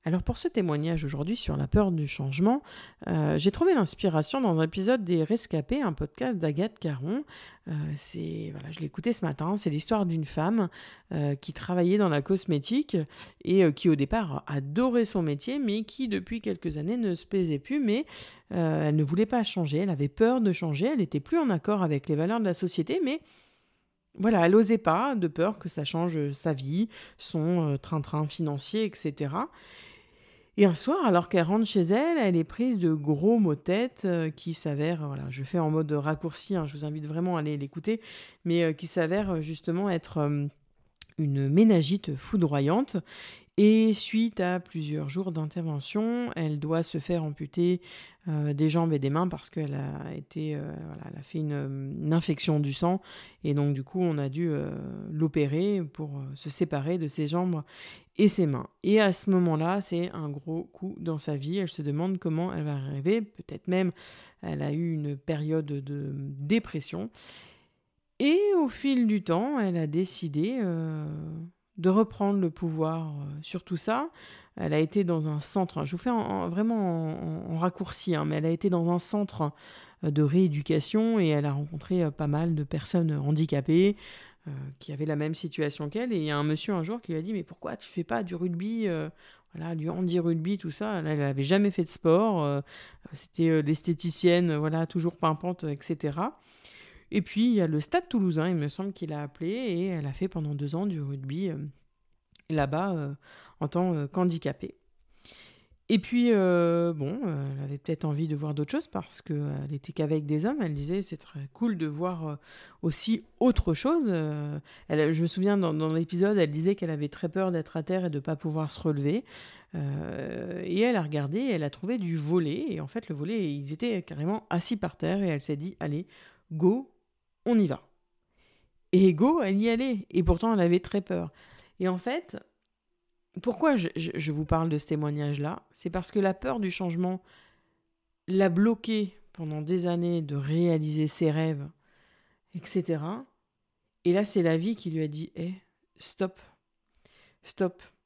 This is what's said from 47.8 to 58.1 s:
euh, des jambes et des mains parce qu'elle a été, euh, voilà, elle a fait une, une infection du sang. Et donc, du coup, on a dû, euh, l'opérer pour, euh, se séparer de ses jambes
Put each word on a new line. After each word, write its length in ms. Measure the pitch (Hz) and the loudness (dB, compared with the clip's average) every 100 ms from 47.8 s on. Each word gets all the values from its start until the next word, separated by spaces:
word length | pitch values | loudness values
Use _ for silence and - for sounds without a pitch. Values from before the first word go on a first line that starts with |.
| - - - _ 180 | -4 -20 -20 _ -4
euh, 240 | 151 147 | -2 0
des 160 | 143 156 | 2 2
jambes 240 | 160 165 | 4 2
et 60 | 147 | 2
des 100 | 135 | 2
mains 180 | 151 180 | 0 0
parce 220 | 165 - | -4 -8
qu'elle 260 | - 147 143 | -6 -6 -6
a 400 | 139 143 151 160 | -6 -8 -10 -10
été, 400 | 143 - 156 147 | -10 -8 -6 -6
euh, 180 | 151 156 160 | -8 -10 -12
voilà, 160 | 165 - | -14 -14
elle 80 | - | -14
a 20 | |
fait 180 | 139 160 | -10 -6
une, 580 | 151 143 139 135 135 139 | -4 -4 -4 -6 -8 -4
une 120 | 151 | 2
infection 480 | 165 160 151 - 151 | 2 2 -2 2 2
du 100 | 143 | 2
sang. 300 | 135 170 190 - - - _ | 2 2 2 -4 -20 -20 _
Et 100 | 147 | -2
donc, 200 | 143 147 | 2 2
du 100 | 135 | 0
coup, 160 | 131 185 | -2 0
on 180 | 180 147 | 0 0
a 120 | 139 | -2
dû, 200 | 139 170 | -2 -2
euh, 220 | 147 147 - 135 104 104 | -2 -4 -6 -8 -10 -8
l'opérer 720 | 151 156 160 143 151 196 202 | 0 2 2 2 2 2 0
pour, 360 | 151 - 151 139 | -2 -8 -8 -8
euh, 40 | 135 139 | -10 -10
se 140 | 151 | -10
séparer 480 | - 151 147 139 180 | -4 -2 0 0 -2
de 120 | 151 | -2
ses 180 | 147 151 | -2 -2
jambes 360 | 170 185 165 143 - - - _ | 0 0 -2 -6 -16 -20 -20 _